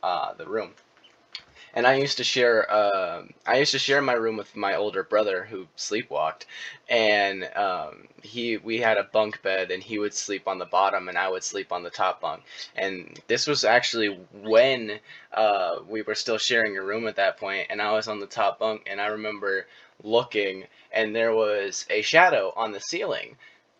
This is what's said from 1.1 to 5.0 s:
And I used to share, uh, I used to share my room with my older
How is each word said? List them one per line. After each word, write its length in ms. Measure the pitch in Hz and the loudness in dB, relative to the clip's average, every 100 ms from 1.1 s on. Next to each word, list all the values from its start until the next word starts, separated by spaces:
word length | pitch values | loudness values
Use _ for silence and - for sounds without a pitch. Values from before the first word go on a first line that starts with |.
| _ _ - - - - - | _ _ -18 -18 -20 -6 2
And 120 | 123 | 4
I 80 | 135 | 4
used 220 | 139 - | 2 -2
to 60 | |
share, 480 | 120 127 120 110 - | -2 4 4 4 4
uh, 520 | 107 101 98 87 85 - - - | 4 4 2 -2 -6 -12 -8 0
I 100 | 127 | 2
used 140 | 151 | 2
to 80 | 135 | 0
share 200 | 139 139 | 2 2
my 140 | 135 | 2
room 240 | 120 113 110 | 2 0 -4
with 180 | - 104 | -8 -4
my 200 | 98 98 | -2 0
older 260 | 104 95 | 0 -2